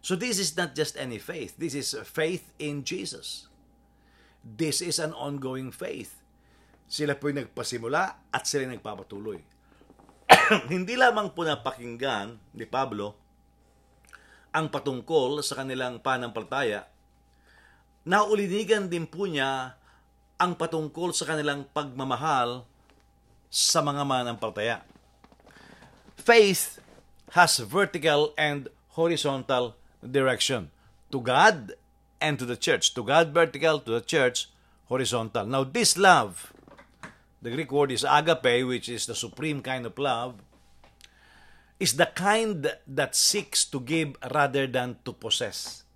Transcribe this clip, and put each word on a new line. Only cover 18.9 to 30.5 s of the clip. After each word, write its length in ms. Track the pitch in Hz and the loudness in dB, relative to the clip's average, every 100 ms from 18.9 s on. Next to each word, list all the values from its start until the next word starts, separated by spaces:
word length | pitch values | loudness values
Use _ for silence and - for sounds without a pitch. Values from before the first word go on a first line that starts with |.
| 170 | -4
po 240 | 160 160 196 | -6 -6 -4
niya 480 | 151 135 135 127 - _ _ _ _ _ _ | 0 0 -2 -6 -12 _ _ _ _ _ _
ang 160 | 180 170 | -2 0
patungkol 560 | 165 160 151 151 175 | -2 -2 -4 -4 -4
sa 160 | 170 147 | -2 -2
kanilang 400 | 156 147 143 135 | -2 -2 -4 -4
pagmamahal 960 | - 143 127 131 123 156 139 120 123 123 _ _ _ _ _ _ _ _ | -6 -6 -6 -4 -2 0 0 0 -4 -12 _ _ _ _ _ _ _ _
sa 320 | - - 170 | 0 2 2
mga 240 | 143 143 143 | 2 0 0
mananampalataya. 720 | 131 123 113 113 101 110 113 - - _ _ - _ - - - - - - - - | 0 -2 -4 -6 -2 -2 -2 -8 -20 _ _ -20 _ -20 -20 -20 -20 -20 -20 -20 -10
Faith 640 | - 233 202 185 - - - - _ - - 170 | 6 8 8 6 -2 -8 -20 -20 _ -20 -4 4
has 240 | 170 - | 6 6
vertical 720 | 110 160 196 180 156 147 151 - | 0 0 0 0 2 4 2 0
and 320 | 151 143 131 _ _ - | -2 -2 -8 _ _ -2
horizontal 800 | 170 160 151 135 123 131 123 - - _ | 0 0 -2 -2 0 0 0 -6 -20 _
direction 720 | 117 135 131 123 - | -4 2 2 2 0